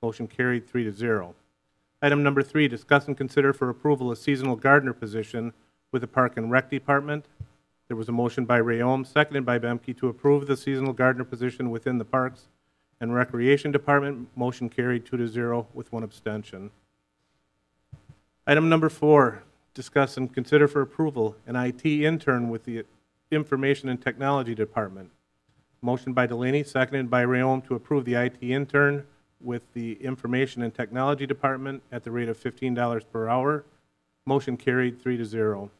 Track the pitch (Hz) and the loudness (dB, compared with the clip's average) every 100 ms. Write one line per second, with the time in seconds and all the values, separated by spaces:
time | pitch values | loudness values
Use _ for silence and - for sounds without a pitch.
0 | 117 110 113 - 127 123 113 123 113 98 | -6 -8 -12 -2 -2 -2 -4 -4 -4 -4
1 | 120 110 87 90 _ _ _ _ _ _ | -2 -2 -2 -16 _ _ _ _ _ _
2 | 143 143 143 139 135 156 147 120 - 143 | 0 4 2 2 0 0 0 -2 2 2
3 | - 139 131 - 139 135 127 120 151 143 | 2 -6 -2 2 2 2 -2 -2 0 0
4 | 127 113 - 139 135 117 135 139 131 117 | 0 -4 -2 -2 0 0 6 6 4 -6
5 | 110 107 107 120 117 - _ _ _ 131 | -6 -6 -6 -6 -8 -10 _ _ _ -6
6 | 117 - 127 - 113 127 131 139 - 143 | -2 2 2 0 0 0 0 -6 0 0
7 | 143 147 147 _ - _ _ _ _ 117 | 0 -8 -8 _ -18 _ _ _ _ -8
8 | 110 117 120 - 120 120 117 117 123 131 | -4 0 0 -2 2 2 2 2 0 0
9 | 131 - 147 143 123 120 120 120 - 120 | 0 2 2 2 0 0 0 -4 -6 -4
10 | 131 117 143 143 139 135 - 135 135 117 | -2 0 2 2 2 -2 -2 -2 -2 4
11 | 131 127 127 120 123 120 127 117 131 123 | 4 4 -4 -4 -6 -4 -6 -4 -2 -4
12 | 110 131 127 123 _ _ _ _ _ _ | -2 -2 -2 -6 _ _ _ _ _ _
13 | 117 120 123 120 123 143 147 143 143 143 | -4 0 0 0 4 4 2 -2 2 2
14 | 143 135 120 - 123 123 120 - 123 123 | 2 -6 -10 -6 -6 -4 -8 -2 -2 -2
15 | 120 127 117 113 120 120 113 - 113 117 | -4 -4 -4 -2 -2 -2 -6 -12 -12 -10
16 | 110 - - 107 104 95 98 _ _ _ | -10 -10 -8 -8 -10 -16 -16 _ _ _
17 | _ _ _ _ _ _ _ _ _ - | _ _ _ _ _ _ _ _ _ -20
18 | _ - _ _ - 147 160 165 160 - | _ -20 _ _ 0 2 4 4 2 0
19 | 147 151 127 104 - _ _ - 127 - | 6 6 6 0 -20 _ _ -16 -4 0
20 | 135 - 127 123 123 147 143 143 135 - | 0 -2 -6 -6 2 4 4 2 -4 -2
21 | 160 131 110 107 - 123 123 123 160 151 | -4 -2 -4 -4 -8 -4 -2 -2 -2 2
22 | 151 160 147 127 120 113 - 113 110 _ | 2 0 0 0 0 -6 -8 -10 -10 _
23 | _ _ _ 151 151 135 139 139 135 123 | _ _ _ -2 0 0 2 0 0 -4
24 | 135 107 135 139 120 110 107 - 104 95 | -4 -2 0 0 -2 -4 -4 -2 -6 -8
25 | 90 _ _ _ _ _ _ _ 120 123 | -20 _ _ _ _ _ _ _ -4 -4
26 | 131 127 123 117 127 143 143 135 131 139 | -2 0 0 0 0 0 -2 0 0 0
27 | 127 123 123 127 131 131 127 123 - 143 | 0 0 2 2 2 0 -2 -6 0 -2
28 | 120 120 123 123 120 131 139 143 143 143 | 0 0 0 -4 -4 -2 0 2 2 2
29 | 143 _ _ _ 123 120 _ - 117 107 | -8 _ _ _ -8 -8 _ -10 -10 -8
30 | 131 131 117 127 131 120 120 - 113 120 | -8 -8 -4 -2 -2 -2 -8 -6 -8 -2
31 | 135 143 135 135 135 135 135 135 _ 123 | -2 -2 -4 -2 -2 -2 -6 -10 _ -12
32 | 120 117 117 113 127 - 131 120 120 117 | -8 -6 -4 -4 -6 -6 -4 0 0 -2
33 | - 113 110 123 135 151 - _ _ _ | -6 -6 0 0 2 -2 -6 _ _ _
34 | _ _ - 139 135 123 - 127 123 123 | _ _ -2 -2 -2 -4 0 2 0 -2
35 | - 123 113 113 107 101 101 _ | -4 -4 -4 -2 -2 -2 -8 _